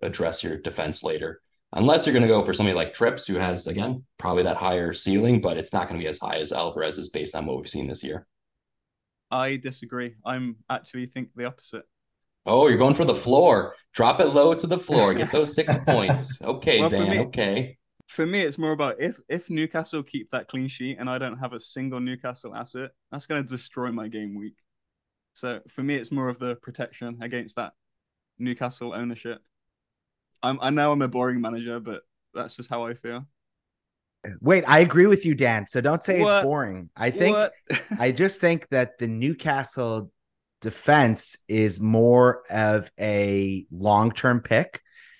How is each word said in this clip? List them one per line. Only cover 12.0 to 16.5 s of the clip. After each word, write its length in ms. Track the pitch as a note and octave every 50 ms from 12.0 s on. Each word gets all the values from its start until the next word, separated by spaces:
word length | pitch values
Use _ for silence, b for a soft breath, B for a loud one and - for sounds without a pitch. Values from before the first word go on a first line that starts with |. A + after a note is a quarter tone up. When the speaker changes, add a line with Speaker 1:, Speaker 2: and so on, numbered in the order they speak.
| _ _ _ _ _ _ _ _ -
Speaker 1:
Oh, 200 | - G#2+ B2+ D3
you're 120 | D3 A#2 G2+
going 160 | B2+ C#3 D#3+
for 100 | - E3
the 100 | C#3 A#2
floor. 600 | - - A#2+ B2+ C#3+ F3 E3+ A#2+ G2 F2 - B B B B
Drop 260 | - - A2+ A#2+ C3+ D#3
it 100 | F3+ D3
low 260 | C#3 D3 C#3+ E3 E3
to 120 | E3 -
the 120 | E3 F3+ F3+
floor. 360 | - - D3 B2 G#2+ G2 F#2
Get 160 | G2 - -
those 240 | - D3 D3+ D3 -
six 180 | - A#2+ - C3+
Speaker 2:
<laughs> 100 | B2+ -
Speaker 1:
points. 580 | E3 C#3 A2+ G2 F#2+ C#3 - - - - -
Okay, 380 | - -